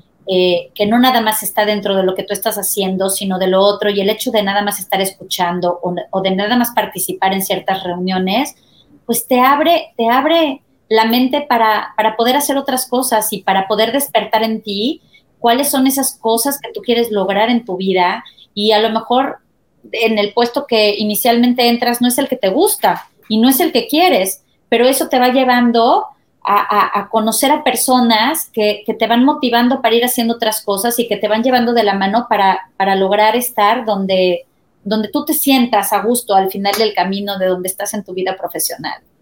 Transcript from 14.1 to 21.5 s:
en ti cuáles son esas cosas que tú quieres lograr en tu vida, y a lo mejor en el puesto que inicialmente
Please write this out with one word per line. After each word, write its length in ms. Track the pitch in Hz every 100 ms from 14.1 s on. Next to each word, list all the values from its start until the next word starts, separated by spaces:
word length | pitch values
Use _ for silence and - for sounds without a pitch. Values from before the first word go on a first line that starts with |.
| 220 202 220
en 180 | 220 220
ti 400 | 220 202 233 330 _ _ _ _
cuáles 300 | 240 247 285
son 180 | 269 262
esas 280 | 269 262 -
cosas 400 | 226 233 277 277
que 100 | 466
tú 120 | 440
quieres 280 | 311 233 233
lograr 380 | 208 190 196 226
en 160 | 240
tu 120 | 233 180
vida, 460 | 190 185 180 220 - _ _
y 160 | - 208
a 80 | 214
lo 120 | 220
mejor 480 | 220 - 254 277 - _ _ _ _ -
en 280 | 226 226 214
el 140 | 202
puesto 320 | 240 240 - -
que 280 | 226 208 202
inicialmente 720 | 214 202 247 233 247